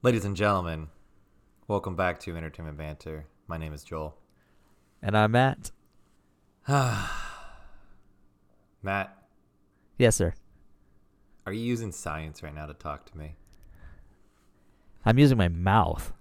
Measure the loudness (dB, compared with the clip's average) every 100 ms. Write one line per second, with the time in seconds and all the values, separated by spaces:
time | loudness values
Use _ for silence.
0 | 2 2 0 0 2 2 0 -8 -10 -16
1 | _ _ _ _ _ _ _ -4 -4 -2
2 | -2 -2 -8 -10 -10 -12 -14 -10 -10 -10
3 | -12 -14 -14 _ _ -10 -8 -12 -10 -8
4 | -8 -12 _ _ _ _ _ _ _ _
5 | 0 2 4 4 2 0 -12 -18 _ _
6 | _ _ _ _ _ _ -2 0 2 -2
7 | -4 -6 -8 -12 -18 -18 -20 -20 -20 -20
8 | _ _ _ _ _ _ _ _ -4 -2
9 | -2 -10 _ _ _ _ _ _ _ 2
10 | 4 4 -2 -4 -16 _ -20 _ _ _
11 | _ _ _ _ -10 -6 -2 -4 -4 -8
12 | -8 -8 -8 -12 -14 -12 -12 -12 -10 -10
13 | -12 -16 -14 -16 -20 -20 -20 -20 -20 -20
14 | -20 _ _ _ _ _ _ _ _ -4
15 | 4 8 8 8 4 4 4 6 4 0
16 | -6 -10